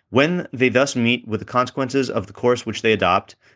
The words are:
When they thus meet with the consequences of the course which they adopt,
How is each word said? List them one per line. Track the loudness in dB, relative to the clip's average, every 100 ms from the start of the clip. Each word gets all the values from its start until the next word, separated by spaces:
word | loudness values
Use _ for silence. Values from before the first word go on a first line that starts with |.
| _
When | 0 2 0 -6
they | 0 2
thus | 4 0 0
meet | 0 0 -2
with | -8
the | -4
consequences | -2 -2 -4 -4 -2 -2
of | -4 -6
the |
course | -2 0 0 -2
which | -4
they | 0
adopt, | 2 2 2 -2 -18 _